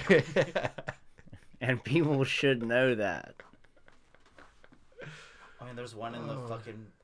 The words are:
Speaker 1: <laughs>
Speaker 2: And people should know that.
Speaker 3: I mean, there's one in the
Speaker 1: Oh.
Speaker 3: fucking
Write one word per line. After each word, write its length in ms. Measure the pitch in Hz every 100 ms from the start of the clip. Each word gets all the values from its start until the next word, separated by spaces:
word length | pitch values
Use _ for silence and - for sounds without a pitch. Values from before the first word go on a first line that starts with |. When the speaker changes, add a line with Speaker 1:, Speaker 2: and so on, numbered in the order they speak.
| -
Speaker 1:
<laughs> 1500 | 165 - 190 - - 123 - - - - - - - - -
Speaker 2:
And 200 | 127 123
people 440 | - 165 151 139 135
should 360 | - 139 123
know 320 | 113 123 131 110
that. 400 | 98 73 - - - - - _ - - _ - - - - _ - - - 453 147 151 - - - -
Speaker 3:
I 40 | 123
mean, 120 | 120
there's 180 | 120 107
one 180 | 117
in 140 | 120 127
the 60 |
Speaker 1:
Oh. 120 | 139 120
Speaker 3:
fucking 380 | 113 117 110 104 _